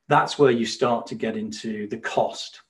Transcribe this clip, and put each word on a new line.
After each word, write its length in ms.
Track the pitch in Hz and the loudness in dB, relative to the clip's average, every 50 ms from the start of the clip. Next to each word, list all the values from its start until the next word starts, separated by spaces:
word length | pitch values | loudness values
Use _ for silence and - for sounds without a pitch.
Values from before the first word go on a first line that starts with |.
| _ - | _ 2
that's 300 | 147 156 - - - - | 4 4 4 2 2 4
where 140 | 143 131 | 6 6
you 140 | 120 117 113 | 6 4 0
start 420 | 110 - - - 123 117 117 - - | -2 -2 0 0 2 2 0 -2 -6
to 80 | 117 | -8
get 200 | 110 - 113 110 | -6 -4 -4 -4
into 520 | 110 107 110 107 - - 113 107 104 104 104 | -4 -6 -8 -8 -8 -8 -8 -6 -6 -6 -8
the 100 | 117 113 | -8 -8
cost. 640 | - - - 135 107 87 82 - - - - - _ _ | -8 -2 0 0 0 0 -2 -8 -12 -14 -16 -18 _ _